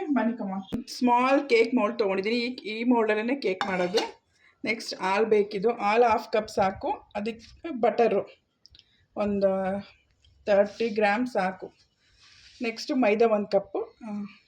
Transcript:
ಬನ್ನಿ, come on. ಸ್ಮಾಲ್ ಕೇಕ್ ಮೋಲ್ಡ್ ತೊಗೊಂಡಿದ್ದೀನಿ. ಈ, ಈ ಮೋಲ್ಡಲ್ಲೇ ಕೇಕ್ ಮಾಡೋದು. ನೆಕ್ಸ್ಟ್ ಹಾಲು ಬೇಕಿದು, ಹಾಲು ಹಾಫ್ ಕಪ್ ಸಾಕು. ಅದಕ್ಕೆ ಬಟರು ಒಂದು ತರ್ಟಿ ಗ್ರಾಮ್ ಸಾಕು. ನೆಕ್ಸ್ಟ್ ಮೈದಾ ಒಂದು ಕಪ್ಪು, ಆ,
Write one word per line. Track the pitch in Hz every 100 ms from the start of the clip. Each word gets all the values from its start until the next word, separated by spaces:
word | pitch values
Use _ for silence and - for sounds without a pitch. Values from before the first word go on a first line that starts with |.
| 349
ಬನ್ನಿ, | 247 226
come | 226 196
on. | 190 - - -
ಸ್ಮಾಲ್ | - 247 240 254 277 285
ಕೇಕ್ | 226 226 247
ಮೋಲ್ಡ್ | 208 226
ತೊಗೊಂಡಿದ್ದೀನಿ. | 202 190 196 240
ಈ, | 240 247 190 220
ಈ |
ಮೋಲ್ಡಲ್ಲೇ | 240 240 220 214 233 285
ಕೇಕ್ | 208 185 202
ಮಾಡೋದು. | 180 180 214 - - _ _ _ _ 226
ನೆಕ್ಸ್ಟ್ | 226 - -
ಹಾಲು | 190 202 220
ಬೇಕಿದು, | 214 202 202 214
ಹಾಲು | 226 202 226
ಹಾಫ್ | 240 226 -
ಕಪ್ | 214 214
ಸಾಕು. | - 196 202 294 - - 208
ಅದಕ್ಕೆ | 214 220 - - 339 254
ಬಟರು | 226 226 226 196 - - _ _ _ - _ _ _ -
ಒಂದು | 208 202 196 190 190 202 - _ _ _ _ _ -
ತರ್ಟಿ | 196 202 - 226
ಗ್ರಾಮ್ | 208 202 208 254
ಸಾಕು. | 214 185 185 - _ _ _ _ _ _ - - -
ನೆಕ್ಸ್ಟ್ | 233 220 -
ಮೈದಾ | 269 214 214 233
ಒಂದು | 208 202
ಕಪ್ಪು, | 196 - 349
ಆ, | 466 - 226 208 202 -